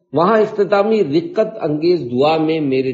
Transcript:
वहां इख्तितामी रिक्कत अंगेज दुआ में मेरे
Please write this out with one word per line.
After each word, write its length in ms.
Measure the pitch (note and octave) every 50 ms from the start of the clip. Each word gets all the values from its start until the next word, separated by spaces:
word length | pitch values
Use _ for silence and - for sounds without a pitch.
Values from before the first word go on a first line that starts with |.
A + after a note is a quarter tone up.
| _ _
वहां 280 | - D3 E3+ G3 A3+ G#3+
इख्तितामी 580 | G#3 G#3 G#3+ G3 G3+ E3 G#3 G3+ G3+ A3 A3 G#3+ F#3+
रिक्कत 540 | C#3+ C#3 E3+ E3 - - E3 E3+ F3 - -
अंगेज 400 | - D3+ D3+ D3+ D#3+ F3 F3+ D#3+
दुआ 340 | C3+ A#2+ B2 B2 C#3 D3+ D#3+ D#3+
में 220 | D#3 D#3 D#3+ D#3+
मेरे 300 | D3+ C3+ C3 C3 C3 C3